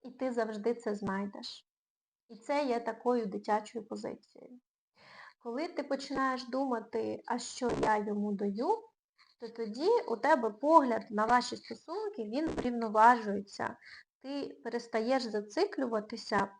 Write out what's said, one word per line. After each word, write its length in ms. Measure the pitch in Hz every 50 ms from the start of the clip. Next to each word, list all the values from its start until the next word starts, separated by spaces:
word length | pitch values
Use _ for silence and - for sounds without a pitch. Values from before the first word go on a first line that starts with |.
І 100 | _ 254
ти 200 | 247 - 262 262
завжди 420 | 240 233 226 214 220 214 202 226 233
це 220 | 233 - 220 208
знайдеш. 720 | 202 208 190 190 196 202 202 202 - 233 - - - - _ _ _ _ _ _ _ _ _ _ _ _ _
І 60 | 233
це 300 | 214 - - 285 285 294
є 140 | 269 240 233
такою 460 | 233 226 220 226 - 240 247 240 226
дитячою 600 | 202 196 208 208 - 208 214 214 - - 233 208
позицією. 720 | - 214 208 214 226 233 240 _ _ _ - - - 254 247 _ _ _ _ _ _ _ _ - - - - - - - _ _
Коли 240 | 240 233 254 320 349
ти 160 | - - 285
починаєш 640 | - 269 269 - - 285 247 269 262 254 247 247 240
думати, 760 | 233 262 277 277 254 226 220 214 - 226 220 214 214 214 -
«А 140 | - 233 240
що 320 | 247 - - - 254 240 226 -
я 160 | - 220 214 208
йому 340 | 202 214 208 208 202 208 208
даю?», 500 | 190 208 202 196 208 247 330 440 440 - - _ _ _ _ _ _ _ _ _ _
то 100 | - 226
тоді 400 | 226 - 226 214 208 240 294 370 466 480 - -
у 100 | 233 220
тебе 320 | - 269 320 269 233 220
погляд 520 | 208 214 - 294 320 330 285 247 233 220 202 -
на 160 | 220 208 214
ваші 320 | 220 240 247 233 - - 214
стосунки, 680 | - - 226 - _ - 320 392 440 415 415 - 226
він 260 | 208 214 269 320 320
врівноважується. 1300 | 294 - - 247 240 240 226 220 208 214 220 233 247 240 220 208 202 202 196 - - - - - 240 - - - - - - _ _ _
Ти 360 | _ 262 277 285 277 277 - - -
перестаєш 600 | 240 226 240 233 - - 226 220 233 262 269 247
зациклюватися 1200 | 226 208 214 208 214 208 - - 415 - - 269 240 226 214 208 214 - - - - 220 202 196 202 - -